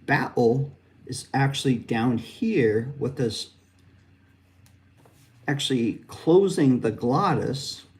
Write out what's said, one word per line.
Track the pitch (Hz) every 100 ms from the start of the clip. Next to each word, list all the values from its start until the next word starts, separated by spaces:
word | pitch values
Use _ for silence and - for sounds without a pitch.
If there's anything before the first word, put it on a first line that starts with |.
| -
Battle | 139 127 - 117 127 139 - _ _ -
is | 131 -
actually | 135 135 139 139 120
down | - 117 120 117
here | - - 226 208 117 107 120 -
with | 120 139
this, | 120 107 - _ _ _ _ _ _ _ _ _ _ _ _ _ _ _ - _ _ _ -
actually | 139 - 127 113 85 -
closing | - - 175 196 175 139 123
the | 113
glottis | 107 120 143 202 123 104 135 - - -